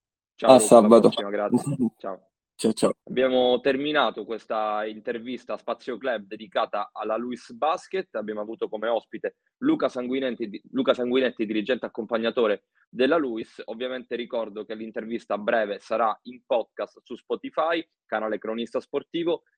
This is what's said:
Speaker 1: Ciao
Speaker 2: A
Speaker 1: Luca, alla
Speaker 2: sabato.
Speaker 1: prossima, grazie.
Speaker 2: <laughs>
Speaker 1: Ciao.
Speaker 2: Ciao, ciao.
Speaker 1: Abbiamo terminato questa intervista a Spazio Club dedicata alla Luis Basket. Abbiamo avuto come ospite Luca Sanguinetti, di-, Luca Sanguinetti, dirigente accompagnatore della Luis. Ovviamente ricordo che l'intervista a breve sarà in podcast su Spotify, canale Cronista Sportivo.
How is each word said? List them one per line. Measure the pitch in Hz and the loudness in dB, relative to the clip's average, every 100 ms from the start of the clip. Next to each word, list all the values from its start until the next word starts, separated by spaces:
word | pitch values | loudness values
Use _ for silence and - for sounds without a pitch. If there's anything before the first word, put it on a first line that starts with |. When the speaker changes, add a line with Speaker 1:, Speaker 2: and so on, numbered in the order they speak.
| _ _ _ - | _ _ _ 2
Speaker 1:
Ciao | 117 | 8
Speaker 2:
A | 127 | 8
Speaker 1:
Luca, | - 120 | 10 8
alla | |
Speaker 2:
sabato. | 107 113 - | 10 8 8
Speaker 1:
prossima, | - 101 | 4 -4
grazie. | 104 104 120 - 131 | -2 2 2 0 -2
Speaker 2:
<laughs> | 117 - | -4 -4
Speaker 1:
Ciao. | 104 92 _ _ _ - | -14 -14 _ _ _ -4
Speaker 2:
Ciao, | 113 | -2
ciao. | 107 104 - - | 2 0 0 -4
Speaker 1:
Abbiamo | 120 131 127 123 123 | 0 2 4 4 4
terminato | 139 135 147 151 117 107 104 | 2 0 0 0 0 -2 -8
questa | 110 - 113 107 107 107 | -10 -6 -4 -2 -2 -4
intervista | 107 113 117 117 123 - | -8 -8 -8 -8 -12 -10
a | 107 | -10
Spazio | - 117 - 113 | -8 -8 -8 -8
Club | 131 113 98 | -6 -6 -8
dedicata | 107 104 127 110 104 101 | -16 -8 -4 -4 -4 -6
alla | - 107 110 | -8 -6 -4
Luis | 123 120 - | -6 -10 -14
Basket. | 120 147 175 - 190 180 110 | -4 -2 -2 -4 -8 -6 -8
Abbiamo | 107 107 | -8 -8
avuto | 107 113 104 | -8 -8 -8
come | 107 113 | -4 -2
ospite | 110 - 107 98 - _ - | -2 -4 -8 -8 -10 _ -4
Luca | 135 156 135 | 0 0 0
Sanguinetti, | 127 123 135 131 113 110 | -4 -4 -2 -4 -4 -8
di-, | 101 - | -10 -8
Luca | 127 131 | -2 2
Sanguinetti, | 123 123 127 123 120 107 | 2 2 2 2 0 -2
dirigente | 107 104 120 110 | -2 -2 -4 -4
accompagnatore | - 107 113 113 120 110 98 _ _ _ | -8 -4 -2 -2 2 2 0 _ _ _
della | 110 131 165 | -2 2 2
Luis. | 135 113 117 - - | 0 -6 -10 -14 -12
Ovviamente | 113 127 127 117 120 | -8 -8 -8 -8 -8
ricordo | 117 117 107 101 101 | -6 -6 -6 -8 -10
che | 110 | -10
l'intervista | 110 113 110 117 - 104 | -10 -10 -8 -8 -4 -6
a | |
breve | 104 117 104 98 | 0 0 0 -4
sarà | - 113 113 104 | -4 -2 0 -2
in | - 123 - | -10 -16 -4
podcast | 123 - - 104 _ | -2 -2 -8 -10 _
su | - 117 | -16 -14
Spotify, | - 117 135 165 160 170 - _ _ | -8 -8 -6 -4 -2 -2 -6 _ _
canale | 110 110 107 | -4 -4 -4
Cronista | 110 113 117 127 | -6 -6 -6 -6
Sportivo. | - 143 - 165 165 160 _ | -6 -8 -6 -4 -2 -4 _